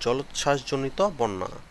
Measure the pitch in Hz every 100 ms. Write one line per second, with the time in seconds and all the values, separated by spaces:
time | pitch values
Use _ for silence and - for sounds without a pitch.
0 | 117 131 139 - 143 143 - 139 135 -
1 | 202 143 117 95 90 95 -